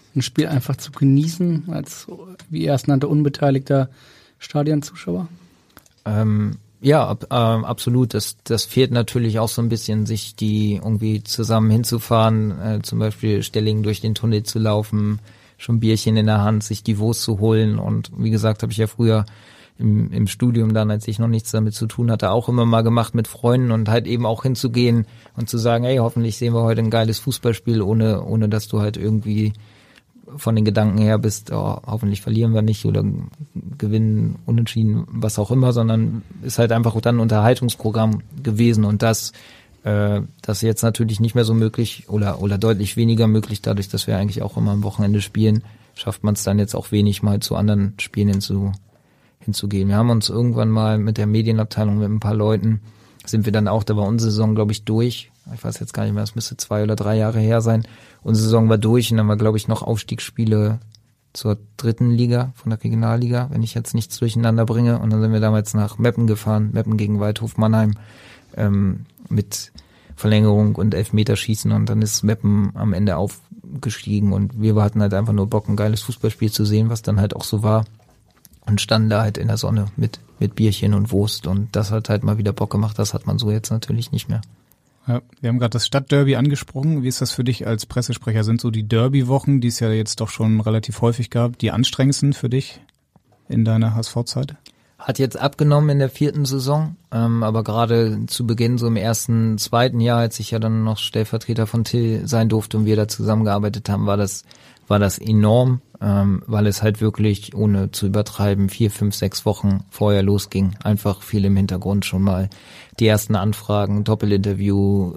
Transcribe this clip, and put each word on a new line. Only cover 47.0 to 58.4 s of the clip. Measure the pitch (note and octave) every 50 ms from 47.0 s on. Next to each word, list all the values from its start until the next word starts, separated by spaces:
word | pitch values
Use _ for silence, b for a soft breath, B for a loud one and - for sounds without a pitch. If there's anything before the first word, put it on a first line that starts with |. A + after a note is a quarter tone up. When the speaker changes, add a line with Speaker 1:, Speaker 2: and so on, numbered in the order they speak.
| G#2 G#2 G2+ -
Speaker 2:
mal | - G#2 G2+ G#2
zu | - - -
anderen | - G2+ G#2 G#2 G2+ G2+ G2 G2+ -
Spielen | - - - G#2 G2+ G2+
hinzu-, | G2 G2 G2 - G#2 G2 G2 G2 G2 G2 _ b b b b b b b b b b b
hinzugehen. | - A2 G2+ - - G#2 G2 G2 F#2+ G2
Wir | G2+
haben | G#2+ A#2 A#2+
uns | A#2 A2 - -
irgendwann | F#2 A2+ A#2+ B2 A#2 A#2 A2+ A2+
mal | A2 A2 A2 G#2+ A2 G#2+
mit | G#2 A2 G#2+ G#2
der | G#2
Medienabteilung, | G#2 G#2+ A2 A2 A2+ A2 A2 G#2+ - - - G#2+ G#2 G#2 G#2
mit | G#2 G2+
ein | G#2+ G#2+
paar | G#2 G#2
Leuten, | G#2+ G#2+ G#2 G#2+ A2 G#2 - A2 A2 G#2 B B B B B B B B B
sind | - - A2 G2+
wir | A2
dann | G#2 A2 G#2 F#2+
auch, | G2+ A2+ G#2+
da | - G#2+
war | G#2 G2+
unsere | G2 A#2 A#2 A2+ A2
Saison, | G#2 G#2+ A2 A2 G#2+
glaub | A2 G#2+ G#2
ich, | G#2+ - -
durch. | - A2 A2 A#2 B2 A#2+ - - - _ _ - -
Ich | A#2+ A2+ -
weiß | A#2 A2+ -
jetzt | A2 -
gar | - - A2
nicht | G#2+ G#2
mehr, | G#2
es | G#2+ G#2+ -
müsste | A2+ A2 - A#2+
zwei | - - - G#2+ G#2 G#2+
oder | G#2+ G#2+
drei | G#2 G#2 G#2 A2
Jahre | A2 G#2+ G#2+ A2 A2+
her | A2 A2 A2+ A#2
sein. | A2 A2+ A2+ A2 A2+ B B B B B B B
Unsere | B - A2 G#2+